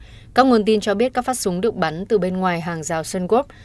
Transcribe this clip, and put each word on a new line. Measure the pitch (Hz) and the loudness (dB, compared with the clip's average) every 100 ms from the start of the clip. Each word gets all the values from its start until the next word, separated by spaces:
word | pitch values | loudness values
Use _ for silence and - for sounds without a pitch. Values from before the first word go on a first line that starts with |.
| - - - | -10 -20 -2
Các | - 262 | 2 4
nguồn | 233 | 4
tin | 208 214 | 4 2
cho | 214 | 2
biết | 202 254 | 0 0
các | 254 | -2
phát | 247 247 | -4 -4
súng | 202 180 | -2 -2
được | 220 | -2
bắn | - 160 160 202 | 0 -2 -2 -2
từ | 214 | 0
bên | 180 185 | 0 0
ngoài | 185 170 | -2 -2
hàng | 170 165 | -4 -6
rào | 151 165 | -4 -6
sân | 156 185 180 | -4 -4 0
golf. | 220 285 - | 0 0 -8